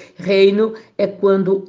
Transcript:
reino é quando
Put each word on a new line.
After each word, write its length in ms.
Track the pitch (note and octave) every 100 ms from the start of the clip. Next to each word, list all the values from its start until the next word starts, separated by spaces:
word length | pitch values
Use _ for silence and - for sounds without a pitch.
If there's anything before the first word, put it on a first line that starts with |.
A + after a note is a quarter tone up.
| - -
reino 580 | F3+ G3 G3 G3+ A3 - - -
é 100 | G3+
quando 580 | - G3 G3 F#3 G3